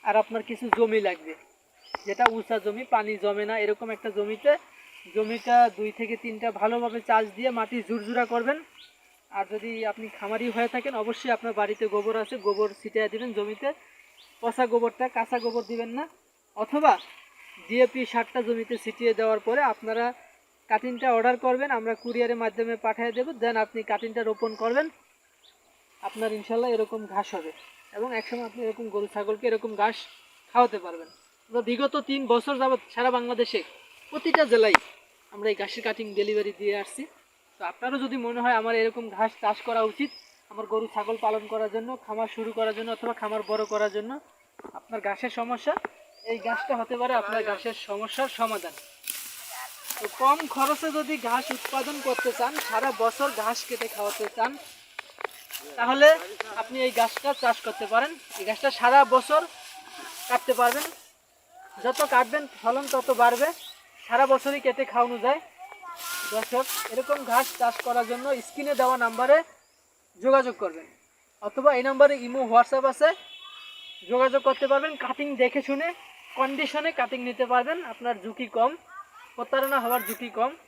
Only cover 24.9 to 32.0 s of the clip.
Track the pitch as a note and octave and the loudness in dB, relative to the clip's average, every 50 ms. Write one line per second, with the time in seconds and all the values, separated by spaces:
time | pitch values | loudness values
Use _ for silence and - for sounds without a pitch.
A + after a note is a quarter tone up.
24.9 | - _ _ _ _ _ _ _ _ _ _ - _ _ _ _ _ _ _ _ | -6 _ _ _ _ _ _ _ _ _ _ -20 _ _ _ _ _ _ _ _
25.9 | _ _ - G3 - A3 A3 A3 G#3+ G#3+ G#3 - A3+ A3+ B3 B3+ A#3 A3 A3 - | _ _ -12 -10 -6 -4 -4 -4 -4 -6 -4 -2 0 0 2 2 0 0 0 -2
26.9 | A3+ A3 G#3+ F#3+ F#3+ G3+ G3+ - - F#3 D#3 D#3+ - - - - - - _ - | -4 -10 -10 -4 -4 -4 -4 -4 -8 -8 -8 -10 -14 -14 -20 -20 -20 -20 _ -16
27.9 | - G#3 A3+ B3+ A#3+ A3 G#3+ - A#3+ A#3+ A#3+ A3+ A3+ A#3+ A#3+ A3 G#3+ - A#3 A3 | -8 -8 -6 -4 -4 -6 -6 -6 -8 -8 -8 -10 -8 -6 -6 -6 -6 -6 -8 -6
28.9 | F#3+ G#3 G#3 G3+ - G#3 G3+ G3+ G#3+ G#3 B3+ A#3+ A3 A3 G#3+ A3 A3 G3+ G3+ A3 | -4 -4 -6 -4 -6 -6 -4 -4 -4 -2 0 0 0 0 -2 -6 -2 0 0 0
29.9 | A3 - - - - - - _ _ _ _ _ - A#3+ B3 A#3 G#3+ G3+ F3+ F3 | 0 -4 -14 -16 -20 -20 -20 _ _ _ _ _ 4 4 6 6 4 -4 -8 -8
30.9 | E3 E3 E3 D#3+ - _ _ _ _ _ _ _ A3 A#3+ A3+ A3+ A#3+ A3+ C#4 C4+ | -10 -12 -14 -16 -20 _ _ _ _ _ _ _ -4 -2 0 0 0 2 2 0
31.9 | - D4 | 0 -2